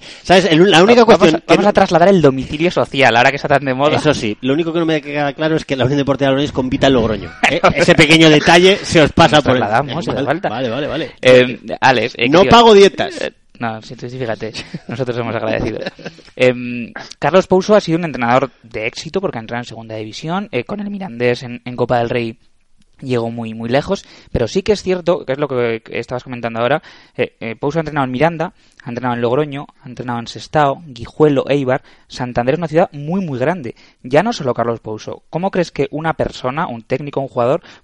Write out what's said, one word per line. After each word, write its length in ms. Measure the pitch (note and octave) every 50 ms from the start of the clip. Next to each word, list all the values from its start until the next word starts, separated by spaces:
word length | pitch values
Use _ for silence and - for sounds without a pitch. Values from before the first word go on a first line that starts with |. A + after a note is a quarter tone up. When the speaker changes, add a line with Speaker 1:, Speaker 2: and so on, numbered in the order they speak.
| - -
Speaker 1:
<laughs> 120 | - - -
¿Sabes? 220 | - F3 F#3+ E3+
El, 240 | F#3+ D#3 D#3 F3+ G#3
la 120 | D#3+ D#3+ F#3
única 180 | A3 A#3+ A#3+ A#3
Speaker 2:
va-, 80 | A3 G#3+
vamos 40 | E3
Speaker 1:
cuestión 220 | E3 E3 D#3 -
Speaker 2:
a, 40 | _
Speaker 1:
que 80 | - -
Speaker 2:
vamos 100 | F#3+ G3
Speaker 1:
no 40 | G#3
Speaker 2:
a 40 | -
trasladar 340 | G3+ G3 F3 F3+ D#3+ E3+ G3
el 120 | G3 F3
domicilio 500 | D3 C#3 C3 C3 B2 - D3 D3 E3 F3
social, 440 | - D3 A#2+ - - C#3 C3 A#2 A2
ahora 140 | A#2 B2+ C3+
que 60 | C3+ C#3
está 100 | - C#3+
tan 160 | D3 C3 C#3+
de 80 | C3+ B2+
moda. 220 | B2+ C#3+ D3+ D#3
Speaker 1:
Eso 180 | - - G3+ -
sí, 220 | - B2+ G#2 G#2 _
lo 120 | B2+ - C#3+
único 200 | E3 E3+ E3 D#3+
que 60 | E3+
no 60 | E3
me 160 | D#3+ D#3+ D3+
queda 300 | C#3 D3 C#3+ D3 D3 C#3+ C3+
claro 220 | - D#3 D#3 D#3+
es 100 | D3 -
que 100 | - C#3
la 100 | C3 A#2+
Unión 140 | B2+ C#3+ C#3+
Deportiva 300 | C3+ C#3+ C3+ B2 C#3 C3+
Logroñés 200 | C3+ C#3 D3 C#3+
compita 360 | - C#3 B2+ B2+ C#3 C#3 C#3+ C#3
en 60 | C3+
Logroño, 380 | A#2+ A2 A2 G#2+ G2+ F2+ E2+ - -
Speaker 2:
<laughs> 100 | - B2
Speaker 1:
¿eh? 120 | C3+ - - - -
Ese 200 | - E3+ F3+ E3+
pequeño 340 | - D#3 C#3+ D#3+ D#3+ E3 D#3
detalle 480 | D3+ D3 - F3 E3+ F3 F3+ F#3 G3+ -
se 240 | - - - D#3+
os 100 | D3 B2+ -
pasa 240 | - E3 C#3+ D3 D3+
Speaker 2:
Lo 60 | C3+
Speaker 1:
por 80 | - B2
el 40 | B2+
Speaker 2:
trasladamos, 460 | A2 G2+ G#2+ B2 D3 C3+ A#2 - A#2
si 60 | -
hace 40 | A#2
Speaker 1:
Vale, 100 | B2+ C#3 B2
Speaker 2:
falta. 220 | D3 F#3 G3+ D#3+
Speaker 1:
vale, 200 | G#2 C3 C3+ A2+
vale, 180 | A2 C#3 D3 -
vale. 240 | A#2+ D3+ D3+ A#2 - _
Speaker 2:
Eh, 380 | - B2+ B2+ B2 B2+ B2+ A#2 - - - - -
Alex, 340 | - C3 B2+ A2+ A2+ A#2+ - -
eh, 100 | A#2 C3
Speaker 1:
No 100 | D3+ F3+
Speaker 2:
quería 120 | G3+ G3+
Speaker 1:
pago 220 | A#3 A#3 A#3 A#3 G#3+
dietas. 480 | G3 G3 F#3 - - G#2+ - E4+ -
Speaker 2:
Eh, 100 | - - _ _ _ _ _ -
no, 220 | A#2 A2+ A2 A2
sí, 140 | G#2+ - B2+
tú 120 | - - A#2+
sí, 120 | B2+ B2+
fíjate, 340 | C3 A2+ G#2+ G2+ A2+ G#2+ - - - - - - _ -
nosotros 280 | A#2+ A#2 C3 B2 A#2 B2
somos 180 | A#2 A2+ A2
agradecidos. 480 | A2 A2 A2 A2+ A2+ A2+ A2+ G#2+ - - F#3+ - - - -
<laughs> 260 | - - _ - _
Em, 580 | - B2+ B2+ B2 B2 B2 A#2+ A#2+ A#2+ A#2 - - - - - - _
Carlos 300 | - C#3+ E3 F#3+ - -
Pouso 280 | F#3+ F#3+ F3+ G3+ G#3+
ha 60 | G3+
sido 160 | - E3 D#3+ E3+
un 80 | F3+
entrenador 460 | D#3 B2+ B2 B2 A#2 B2 C3 C3+ A#2+ _ _
de 240 | _ A2 - A2 A2
éxito 340 | B2 - - - D#3+ - G3
porque 200 | G3 D#3+ A#2+ A#2
ha 20 |
entrado 200 | A2 G#2 A#2 A#2+
en 40 | A#2+
segunda 300 | - A#2+ A2+ A2+ A2 A2
división, 520 | A2 A2 G#2+ G2+ - - D#3+ F3 G3 G#3 -
eh, 120 | - A#2+ A#2
con 140 | - G#3+ G#3
el 120 | G3+ G3+
Mirandés 500 | G#3 F#3+ F#3+ C#3+ A#2 A#2 B2 B2 B2 A#2+
en, 200 | C3 A#2+ A#2+ A#2+ _
en 100 | B2 B2
Copa 220 | A#2+ B2 - B2 A#2+
del 120 | A#2 A#2
Rey 260 | B2 A#2+ A#2 A2+ A2+ _ _ _ _ _ _ _ _ _ _ _ _ _
llegó 280 | - C3 B2+ A#2 A#2 A#2
muy, 220 | A#2 A#2 A2+ A2 A2
muy 160 | A2+ A2+ A#2
lejos, 360 | B2 C#3+ - - G3 - - _ - - _ _
pero 160 | _ B2+ - F3
sí 160 | - F#3+ -
que 80 | - G#3
es 80 | F#3+ -
cierto, 420 | F3+ F#3 F3+ E3 E3+ F3+ - -
que 80 | - C3
es 60 | C#3+
lo 80 | D3 C3+
que 340 | C3 B2 A#2+ A#2 A2+ A2+ _ -
estabas 320 | - G#2+ A#2 _ B2+ B2 -
comentando 360 | C3+ B2 A#2+ A#2 A#2 A2+ A2+
ahora, 220 | A#2+ B2 D3 D#3+ _ - - - _ _ _
eh, 200 | - A#2+ - _ _
eh, 160 | G#2 A#2 A#2
Pouso 240 | _ - D3 D3+ E3
ha 20 |
entrenado 240 | D#3 D3 D3+ D3 C3+
en 60 | B2+
Miranda, 420 | B2+ B2 D3 E3 E3+ D3+ D#3+ F#3+ _ _ _ _ _ _ _
ha 60 | A#2+
entrenado 260 | A#2+ A#2 B2 B2 A#2+
en 60 | A#2+
Logroño, 460 | A#2+ A#2 B2 C#3+ D3+ D3 C3+ C#3+ D3 - _ _ _
ha 40 | C3
entrenado 300 | A#2+ B2 B2 B2+ A#2+ A#2
en 80 | A#2 A2+
Sestao, 540 | - A2+ - - - D#3 D3 C#3 C#3 D#3+ F3
Guijuelo, 600 | D3+ A#2+ A#2+ A#2 - _ - D#3 D3+ C#3 C3 - -
Eibar. 340 | C#3 C#3+ C3+ B2 B2+ D3 _ _ _ _ _ _
Santander 460 | - - B2+ B2 A#2 A#2+ A#2+ B2+ D3+
es 20 | F3
una 80 | E3+ D#3
ciudad 200 | D#3 E3 F#3+ - -
muy, 260 | C#3+ C#3+ D3+ F3+ G3+ F#3+
muy 120 | D#3 C3+ A#2
grande. 380 | B2+ D3+ F#3 F3+ B2 A2 - _ _ _ _ _
Ya 220 | _ C3 C3 D3+ G3
no 80 | A#3 A3+
solo 200 | - D3+ B2 A#2
Carlos 260 | - A#2 A#2 A#2 A2
Pouso. 440 | _ A2+ G#2+ A2 - - - - _ _
¿Cómo 220 | - D#3+ F#3 F#3+
crees 200 | - F#3+ E3 -
que 160 | _ - C#3 -
una 220 | - D3 D#3+ E3 -
persona, 540 | - A#2+ G#2+ - - - B2+ C3+ D#3 F3+ -
un 160 | A#2 A#2 -
técnico, 360 | _ C#3 C3 D3 C#3+ - C#3+
un 80 | C#3 C3
jugador, 340 | _ B2 A#2+ B2+ D3+ F3 _ - - _